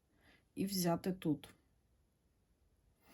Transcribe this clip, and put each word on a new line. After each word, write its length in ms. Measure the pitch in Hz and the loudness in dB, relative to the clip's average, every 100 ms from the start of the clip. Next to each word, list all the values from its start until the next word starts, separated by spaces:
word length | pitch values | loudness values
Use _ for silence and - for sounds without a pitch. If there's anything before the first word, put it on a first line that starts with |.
| _ _ - - _ - | _ _ -20 -20 _ -4
І 100 | 190 | -2
взяти 480 | 190 175 170 196 | 2 2 2 0
тут. 360 | 185 165 143 - - _ _ _ _ _ _ _ _ _ _ _ _ _ _ - | -2 0 -2 -4 -20 _ _ _ _ _ _ _ _ _ _ _ _ _ _ -20